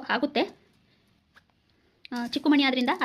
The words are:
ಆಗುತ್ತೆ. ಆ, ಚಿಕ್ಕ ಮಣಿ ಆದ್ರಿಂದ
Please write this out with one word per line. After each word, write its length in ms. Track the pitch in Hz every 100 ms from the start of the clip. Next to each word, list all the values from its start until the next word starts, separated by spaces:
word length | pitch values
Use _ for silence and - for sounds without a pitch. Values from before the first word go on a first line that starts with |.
| 262
ಆಗುತ್ತೆ. 280 | 254 285 240 370 - _ _ _ _ _ _ _ _ _ _ _ _ _ _ -
ಆ, 140 | 247 240
ಚಿಕ್ಕ 200 | 277 302
ಮಣಿ 140 | 285
ಆದ್ರಿಂದ 300 | 277 254 247 185